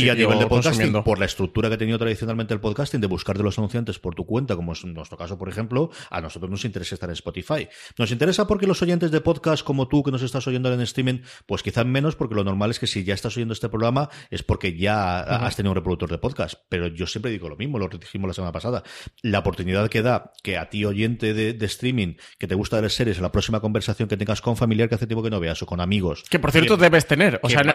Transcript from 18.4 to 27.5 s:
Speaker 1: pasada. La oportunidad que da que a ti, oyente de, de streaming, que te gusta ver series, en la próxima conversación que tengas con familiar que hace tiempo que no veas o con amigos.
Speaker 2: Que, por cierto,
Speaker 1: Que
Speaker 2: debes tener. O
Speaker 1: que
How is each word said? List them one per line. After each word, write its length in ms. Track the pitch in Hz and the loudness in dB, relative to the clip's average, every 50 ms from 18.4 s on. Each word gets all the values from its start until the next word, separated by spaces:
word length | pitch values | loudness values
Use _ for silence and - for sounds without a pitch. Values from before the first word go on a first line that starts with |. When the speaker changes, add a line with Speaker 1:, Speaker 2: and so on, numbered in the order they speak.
| 92 87 | -6 -6
Speaker 1:
pasada. 320 | 80 82 82 120 123 98 - - - - - - - _ | -6 -6 -4 -4 -4 -4 -6 -10 -16 -18 -18 -18 -12 _
La 180 | - 113 101 98 | -2 0 2 2
oportunidad 480 | - 98 87 - 90 90 92 98 107 110 | 2 0 -2 -2 0 0 2 2 2 2
que 120 | - 110 | 2 2
da 320 | 107 123 120 101 - - _ - - | 2 2 2 0 -2 -6 _ -12 -6
que 140 | 101 92 | -6 -4
a 120 | 85 80 - | -4 -4 -6
ti, 140 | - 104 104 | -4 -2 -2
oyente 500 | 104 101 101 110 113 120 110 117 107 107 | 0 0 0 0 0 0 0 -2 0 0
de, 200 | 110 110 110 120 | 0 0 -2 -2
de 120 | 110 107 | -2 -4
streaming, 480 | 98 - - 123 127 127 120 98 85 76 - - - - | -4 -4 -4 -2 -2 0 0 0 -2 -4 -8 -14 -20 -12
que 100 | - 104 | -8 -4
te 80 | 90 95 | -2 0
gusta 260 | 95 104 - 117 110 | 0 0 0 0 0
ver 100 | 107 101 | 0 0
series, 240 | - - 127 113 92 | 0 0 0 0 0
en 80 | 82 90 | 0 -2
la 80 | 87 | 0
próxima 300 | - 104 - - 113 107 | 0 0 0 0 0 0
conversación 480 | 107 107 107 110 - - 104 - 113 101 | 0 0 0 0 0 -2 -2 -2 -2 -2
que 80 | 107 | -2
tengas 240 | 98 107 104 107 - | -2 0 -2 -2 -2
con 160 | - 123 117 | 0 -2 0
familiar 320 | - 127 113 110 107 117 113 | 2 2 2 4 4 2 2
que 60 | 113 | 0
hace 120 | - 123 | 0 -2
tiempo 160 | 107 113 113 110 | -2 -2 -2 -2
que 60 | 113 | -2
no 100 | 107 95 | -2 0
veas 220 | 85 82 82 - | 0 -2 -2 -4
o 40 | 92 | -6
con 140 | - 92 85 | -4 -2 -2
amigos. 460 | 87 90 101 104 92 85 73 - - - | 0 2 2 2 2 0 -2 -4 -4 -2
Speaker 2:
Que, 80 | - 156 | -2 0
por 120 | 127 147 | 2 2
cierto, 240 | 127 160 160 - 214 | 4 4 6 6 6
Speaker 1:
Que 80 | 175 175 | 8 8
Speaker 2:
debes 240 | 170 170 160 - | 8 8 6 6
tener. 320 | - 147 143 196 196 120 - - | 4 4 4 6 4 4 2 2
O 40 | |
Speaker 1:
que 60 | 117 | 2